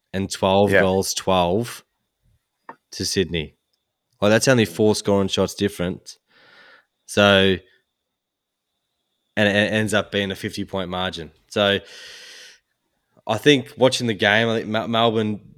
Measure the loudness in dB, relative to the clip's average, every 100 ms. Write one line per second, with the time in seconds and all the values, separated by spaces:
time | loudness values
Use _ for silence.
0 | _ -8 -6 -2 0 2 4 4 4 0
1 | -2 -4 0 0 2 -2 -4 -12 _ _
2 | _ _ _ _ _ _ -20 -20 _ -8
3 | -4 -2 -2 -4 -8 _ _ _ _ _
4 | _ -2 2 2 4 2 2 2 2 2
5 | 0 0 0 -2 -2 -2 -4 -4 -6 -8
6 | -14 -20 _ _ _ -20 -20 -20 _ _
7 | -4 2 6 6 4 0 -6 _ _ _
8 | _ _ _ _ _ _ _ _ _ _
9 | _ _ _ -2 2 2 2 0 0 -2
10 | -2 -4 -4 -6 -10 -10 -8 -8 -8 -6
11 | -6 -8 -16 _ -8 0 0 0 -4 -20
12 | -20 -20 -20 -20 -20 -20 _ _ _ _
13 | _ _ -8 0 2 2 0 0 0 0
14 | -4 0 2 2 2 -2 -4 -6 -2 0
15 | 0 0 -4 -6 -12